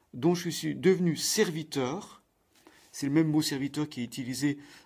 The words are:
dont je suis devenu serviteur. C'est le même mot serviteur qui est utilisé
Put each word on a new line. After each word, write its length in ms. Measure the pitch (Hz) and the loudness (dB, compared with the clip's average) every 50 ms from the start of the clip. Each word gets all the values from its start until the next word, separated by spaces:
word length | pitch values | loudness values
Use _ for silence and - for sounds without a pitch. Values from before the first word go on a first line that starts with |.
| _ _ - | _ _ -6
dont 220 | 127 120 170 180 | 0 2 2 2
je 140 | 175 175 170 | 2 0 -4
suis 260 | 151 - - 156 139 | -6 -4 -4 -4 -4
devenu 420 | 131 127 185 190 170 180 170 151 | 2 4 4 4 4 4 0 0
serviteur. 1040 | - - - - 220 214 196 156 160 151 - - 143 131 123 147 196 208 - - - _ _ _ _ _ _ _ _ - - - - - _ - | 0 0 0 2 2 2 2 0 -4 -8 -6 -2 -2 -2 -2 -2 -4 -8 -12 -18 -20 _ _ _ _ _ _ _ _ -20 -20 -20 -20 -20 _ -10
C'est 140 | - 143 | -6 -2
le 40 | 139 | 2
même 180 | 143 160 165 156 | 4 4 4 4
mot 120 | 151 156 | 4 2
serviteur 480 | 151 - 147 131 139 135 139 151 151 147 | 2 0 0 -2 -4 -4 -2 -4 -4 -4
qui 120 | - 123 | -4 -6
est 40 | 120 | -6
utilisé 520 | 113 - 131 127 120 127 120 143 147 139 143 - - - - - | -6 -6 -8 -8 -6 -4 0 0 0 0 -2 -8 -18 -20 -20 -20